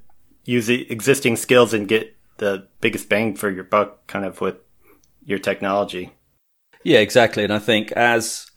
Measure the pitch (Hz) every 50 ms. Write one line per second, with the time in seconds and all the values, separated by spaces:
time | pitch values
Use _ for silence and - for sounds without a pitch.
0 | - - - - _ _ _ _ - - 123 123 113 113 120 127 131 - 123 113
1 | 104 135 139 135 - 135 113 110 - - 127 123 120 107 110 110 104 98 110 107
2 | - - - _ _ _ _ - 107 101 98 95 95 _ _ - - 117 110 -
3 | - - 104 101 113 113 98 - - 104 95 92 92 - - 104 101 - - _
4 | _ - - 101 98 95 90 - 95 95 92 - _ _ _ _ _ _ _ _
5 | _ _ _ _ - - 101 98 - - 98 - - 98 98 101 101 90 - 90
6 | 90 - - _ _ _ _ _ _ _ _ _ _ _ _ _ - 175 156 117
7 | 107 98 - 123 117 110 - 113 104 98 104 107 - - 117 104 107 - - -
8 | 120 120 117 117 113 - - - - - -